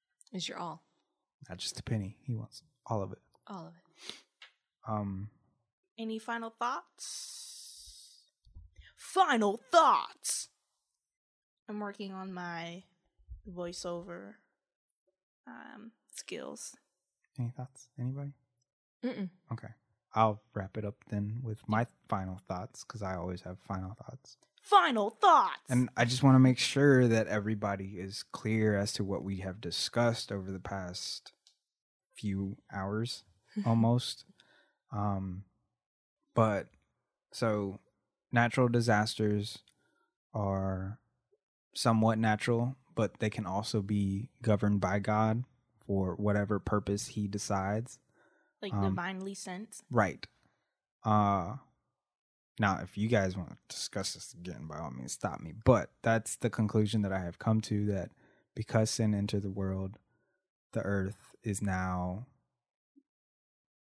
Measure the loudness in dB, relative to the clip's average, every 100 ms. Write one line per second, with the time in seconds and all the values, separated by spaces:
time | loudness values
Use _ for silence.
0 | _ _ _ -10 -8 -8 -10 -10 _ _
1 | _ _ _ _ -16 -10 -8 -8 -4 -4
2 | -4 -8 -8 -8 -8 -16 -20 _ -6 -4
3 | -4 -10 _ _ -16 -16 -16 -20 _ _
4 | -18 -18 _ _ -20 _ _ _ -6 -4
5 | -4 -6 -10 -14 _ _ _ _ _ -12
6 | -8 -8 -6 -8 -8 -6 -4 -4 -10 -16
7 | -12 -12 -12 -14 -16 -18 -18 -20 -20 -20
8 | -20 -20 _ _ _ -20 -20 -20 -20 -20
9 | 0 4 6 6 4 0 4 6 8 6
10 | 0 -6 -6 -4 -6 _ _ _ _ _
11 | _ _ _ _ _ _ -12 -8 -8 -8
12 | -10 -10 -10 -10 -8 -8 -8 -12 -16 _
13 | _ _ -18 -16 -12 -8 -8 -6 -6 -8
14 | -8 -14 -14 -18 _ _ _ _ _ _
15 | _ _ _ _ -20 -18 -18 -18 -20 -20
16 | _ -16 -12 -12 -12 -12 -16 -18 _ _
17 | _ _ _ -10 -10 -10 -14 -18 -20 -10
18 | -8 -8 -10 -14 _ _ _ _ _ _
19 | -6 -6 -8 -10 -10 -10 -10 -20 _ _
20 | _ 2 2 2 _ -8 -8 -6 -8 -10
21 | -8 -4 -4 -4 -6 -8 -2 0 0 _
22 | -6 -4 -4 -8 -8 -8 -8 -14 -16 -8
23 | -6 -4 -6 -8 -10 -12 -8 -6 -6 -10
24 | -16 -18 -20 -20 _ _ 4 6 6 2
25 | 0 4 8 8 6 -2 0 2 2 2
26 | 2 6 8 10 10 6 2 6 8 8
27 | 8 6 2 0 -2 -2 -2 -2 -6 -8
28 | -10 -10 -12 -6 -2 2 4 4 2 -2
29 | -4 -4 -4 -6 -6 -8 -6 -4 -2 2
30 | 2 2 -4 -6 -6 -8 -6 -8 -8 -10
31 | -10 -12 -16 -20 _ _ _ _ _ _
32 | _ -10 -4 -4 -4 -8 -10 -8 -4 -4
33 | -4 -6 -14 _ _ -4 0 4 4 2
34 | 0 -8 -16 _ _ _ _ _ _ -6
35 | -2 -2 -4 -8 -12 _ _ _ _ _
36 | _ _ _ 2 2 2 -6 _ _ _
37 | _ _ _ -4 0 0 -2 -6 _ _
38 | _ _ _ 2 4 4 4 4 4 4
39 | 2 0 0 0 -2 -10 _ _ _ _
40 | _ _ _ -4 0 0 0 -2 -6 -10
41 | _ _ _ _ _ _ _ -2 2 4
42 | 4 4 2 2 2 0 0 -4 _ -2
43 | -2 0 -4 -2 -4 -4 -2 -2 0 0
44 | 0 -2 -6 _ 2 4 4 2 2 0
45 | 2 2 2 0 -4 _ _ _ -4 0
46 | 0 0 0 0 0 -2 0 0 0 -2
47 | -4 -4 -4 -4 -2 -2 0 -2 -4 -12
48 | _ _ _ _ _ _ -4 0 0 0
49 | -4 -6 -10 -10 -10 -10 -12 -16 -2 0
50 | 2 -2 -14 _ _ _ _ _ _ _
51 | 2 4 4 2 -2 -8 -16 _ _ _
52 | _ _ _ _ _ 0 2 2 -2 -4
53 | 2 4 2 -2 -8 -14 -14 -10 -8 -6
54 | -6 -8 -12 -14 -12 -12 -10 -10 -8 -10
55 | -10 -6 -6 -6 -10 2 6 6 4 _
56 | 0 0 0 -4 -2 0 0 2 2 2
57 | 0 -2 -4 -4 0 2 2 0 0 -2
58 | -6 -12 _ _ _ -10 0 2 2 2
59 | 2 2 0 -2 -4 -4 -4 -4 -6 -10
60 | _ _ _ _ _ _ _ -4 0 0
61 | -2 -6 -16 -10 -4 -2 -2 0 0 -2
62 | -4 -6 -10 _ _ _ _ _ _ _
63 | _ _ _ _ _ _ _ _ _